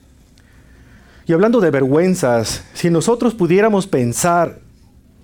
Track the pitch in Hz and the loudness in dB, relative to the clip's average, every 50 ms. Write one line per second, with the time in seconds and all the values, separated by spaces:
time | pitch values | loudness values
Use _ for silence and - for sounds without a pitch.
0 | _ _ _ _ - _ _ - - _ _ - - - - - - - - - | _ _ _ _ -20 _ _ -20 -20 _ _ -20 -20 -20 -20 -20 -20 -20 -20 -20
1 | - - - - - - 165 165 202 233 233 233 185 160 139 135 135 131 139 156 | -20 -20 -20 -14 -4 -2 0 2 2 2 2 2 2 2 2 0 0 0 2 2
2 | 175 185 180 175 - 127 120 117 110 - - - - - - - - 175 170 160 | 2 0 0 0 0 0 0 0 -2 -4 -6 -10 -14 -16 -10 -4 -2 0 0 0
3 | 151 226 233 233 254 240 226 - 175 151 175 196 208 226 208 190 180 - - 135 | 0 0 0 0 0 -2 0 0 0 2 2 2 2 2 0 0 -2 -2 -2 -2
4 | 123 120 117 - - 175 170 175 165 - - - - - - _ - - _ - | -2 -2 -4 -2 -2 0 0 0 0 -2 -4 -12 -20 -20 -20 _ -20 -20 _ -20
5 | _ _ _ - | _ _ _ -20